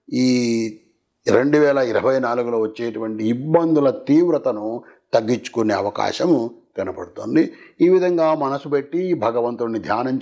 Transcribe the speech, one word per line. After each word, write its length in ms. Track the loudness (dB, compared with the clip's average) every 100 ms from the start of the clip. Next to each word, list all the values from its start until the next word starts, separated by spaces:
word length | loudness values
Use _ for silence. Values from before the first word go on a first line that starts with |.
| -8
ఈ 160 | 0 2 2 0 0 -2 -8 _ _ _ _ 2
రెండు 300 | 2 4 4
వేల 200 | 4 2
ఇరవై 400 | 0 0 2 0
నాలుగులో 420 | 0 -2 -2 -2
వచ్చేటువంటి 640 | -4 -4 -8 -6 -8 -4
ఇబ్బందుల 680 | -2 -2 0 2 2 2 2
తీవ్రతను 920 | 0 2 4 4 2 -2 -4 -6 -8 -12 -20 _
తగ్గించుకునే 600 | -2 0 -2 -4 -2 0
అవకాశం 760 | 0 -2 -2 -4 0 2 2 0 -8 _ -8
కనపడుతుంది. 720 | -8 -8 -12 -12 -2 0 0 -4 -14 0
ఈ 80 | 4
విధంగా 460 | 4 2 2 0
మనసు 340 | 0 -2 -4 -2
పెట్టి 460 | -4 -2 -4 -2
భగవంతుడిని 640 | -2 0 0 -2 -2 -4 -4
ధ్యానం 420 | -4 -4 -2 -4